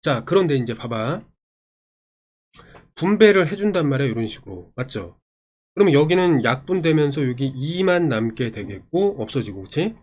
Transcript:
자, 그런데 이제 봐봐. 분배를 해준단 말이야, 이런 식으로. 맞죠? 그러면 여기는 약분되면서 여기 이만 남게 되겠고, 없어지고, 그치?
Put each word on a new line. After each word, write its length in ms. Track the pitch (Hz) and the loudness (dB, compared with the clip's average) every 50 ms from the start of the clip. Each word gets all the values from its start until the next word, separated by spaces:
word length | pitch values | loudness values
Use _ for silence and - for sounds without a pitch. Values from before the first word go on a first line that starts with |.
| - | -2
자, 220 | 160 139 117 107 | -2 -2 -2 -2
그런데 320 | - 175 196 190 165 143 | 2 2 2 2 2 0
이제 180 | 135 120 113 117 | 0 -2 -4 -6
봐봐. 500 | - - 117 120 110 110 120 160 208 - _ _ _ _ _ _ _ _ _ _ _ _ _ _ _ _ _ _ _ _ _ _ _ _ _ _ - - - - - - _ _ | -8 -8 -8 -6 -4 -4 -4 -6 -6 -10 _ _ _ _ _ _ _ _ _ _ _ _ _ _ _ _ _ _ _ _ _ _ _ _ _ _ -20 -20 -20 -20 -20 -20 _ _
분배를 540 | - 160 185 208 196 220 214 196 190 180 156 | -4 0 0 4 6 6 6 6 6 2 0
해준단 400 | 202 190 202 208 190 185 160 143 | -2 -2 -2 -2 0 0 0 0
말이야, 200 | 139 131 139 131 | 0 0 0 -2
이런 180 | 110 113 113 | -2 -2 -4
식으로. 460 | 107 - - - 101 98 87 87 - _ | -6 -6 -12 -16 -16 -16 -16 -16 -18 _
맞죠? 460 | - 127 127 - 110 92 87 87 _ _ _ _ _ _ _ _ _ _ _ _ | -12 -10 -8 -8 -10 -10 -10 -16 _ _ _ _ _ _ _ _ _ _ _ _
그러면 200 | - 202 196 147 | 2 4 4 6
여기는 500 | 139 151 156 175 180 180 180 165 135 110 | 4 4 4 4 2 4 4 4 4 2
약분되면서 840 | 123 127 135 - - 185 185 160 165 156 156 147 143 139 156 143 127 | 0 -2 -2 -2 -4 -4 0 2 2 2 4 2 2 0 -2 -2 -2
여기 180 | 123 120 139 | -2 -2 -4
이만 600 | 135 135 131 135 151 170 180 185 180 180 175 175 156 | -4 -4 -4 -6 -6 -2 0 2 2 2 2 2 2
남게 420 | 127 110 113 113 113 - 131 117 | 0 0 -2 -2 -2 -4 -6 -6
되겠고, 720 | 107 104 101 95 98 95 - _ - 170 196 202 196 - 117 | -4 -8 -10 -10 -12 -14 -14 _ -2 0 0 0 -2 -4 -8
없어지고, 420 | 110 - 139 110 101 95 98 95 | -6 -4 -6 -4 -4 -8 -12 -14
그치? 320 | - - 147 170 214 226 - | -8 -4 -2 -2 -2 -4 -8